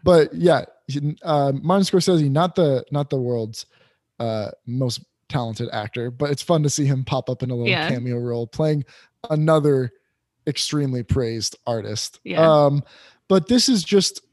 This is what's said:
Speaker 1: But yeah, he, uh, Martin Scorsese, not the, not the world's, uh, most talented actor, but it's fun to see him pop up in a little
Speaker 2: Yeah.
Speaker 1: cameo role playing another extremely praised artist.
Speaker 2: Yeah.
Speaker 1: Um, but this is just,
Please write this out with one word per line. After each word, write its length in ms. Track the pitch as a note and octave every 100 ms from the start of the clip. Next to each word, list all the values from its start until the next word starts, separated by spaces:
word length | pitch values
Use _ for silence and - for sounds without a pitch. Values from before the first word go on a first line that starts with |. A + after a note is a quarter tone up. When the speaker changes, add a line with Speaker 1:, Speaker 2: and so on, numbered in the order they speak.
Speaker 1:
But 320 | E3 F3 D3
yeah, 300 | D3+ F3 D3 - _ -
he, 280 | C#3 D3 D3+
uh, 300 | F3 D3 C#3 C3+
Martin 220 | D3+ F#3+
Scorsese, 440 | F#3+ F#3+ F3 F3 C#3+
not 280 | C#3 F3+ F3+
the, 280 | D#3+ B2+ -
not 180 | C#3+ C#3+
the 120 | C#3
world's, 460 | B2 A#2+ A2 A2 - _ _ _ _ _
uh, 320 | A#2 A2 G#2 - -
most 380 | B2 C3 - - _ _
talented 400 | C3+ A#2 G#2+ A#2+
actor, 380 | A2 G#2+ - A#2+
but 200 | B2 D3
it's 120 | C#3
fun 200 | - E3
to 60 | D3
see 160 | - C#3
him 180 | C3+
pop 260 | B2+ C3+ -
up 120 | B2+
in 60 | B2
a 40 |
little 140 | B2 A#2
Speaker 2:
Yeah. 200 | F3 D#3
Speaker 1:
cameo 300 | B2 B2 A#2+
role 300 | A#2+ A#2 A#2
playing 360 | - D#3 D3+ C3+ - _ _ -
another 640 | D#3 D#3 D#3 D3 C3+ B2 - _ _ _ _ -
extremely 560 | C3+ - D3+ C#3 B2+
praised 520 | A#2 C3+ A#2 A2+ G#2 - -
artist. 500 | A#2 G#2 G#2+ - -
Speaker 2:
Yeah. 400 | - E3+ D#3+ D3+
Speaker 1:
Um, 180 | D3 C#3+ - - - _ _
but 180 | F#3+ -
this 220 | B3 B3
is 160 | A#3
just, 380 | D#3+ G3+ F#3 - _